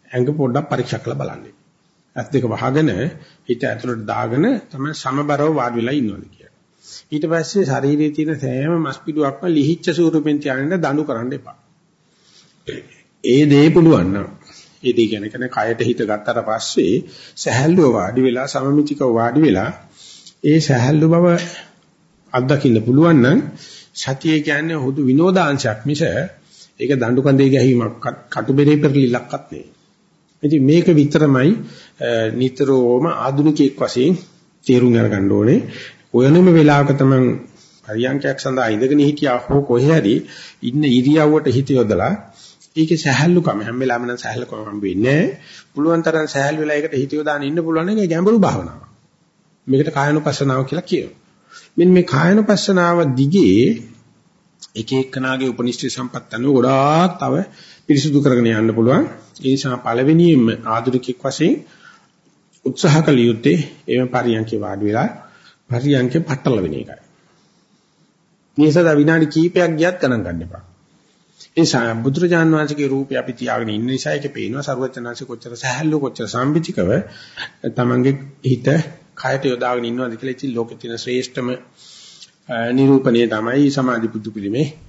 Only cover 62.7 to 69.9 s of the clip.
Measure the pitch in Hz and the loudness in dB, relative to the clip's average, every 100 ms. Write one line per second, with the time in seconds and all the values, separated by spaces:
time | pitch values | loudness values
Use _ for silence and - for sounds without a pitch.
62.7 | 127 175 151 156 131 117 113 139 170 135 | -2 2 2 4 2 2 2 0 0 -2
63.7 | - - 120 127 123 120 113 110 113 104 | -10 -4 -2 -2 -2 -2 -2 -4 -6 -6
64.7 | 98 104 110 202 - - _ _ _ - | -4 -2 -2 -2 -6 -20 _ _ _ -8
65.7 | 120 143 139 123 151 160 139 151 113 87 | -4 0 0 0 -2 -4 -4 -2 -2 -2
66.7 | 69 58 - _ _ _ _ _ _ _ | -6 -12 -18 _ _ _ _ _ _ _
67.7 | _ _ _ _ _ _ _ _ - 151 | _ _ _ _ _ _ _ _ 2 4
68.7 | 160 165 151 151 165 151 160 170 175 175 | 4 4 4 4 2 2 0 0 2 0
69.7 | 156 175 | 0 -2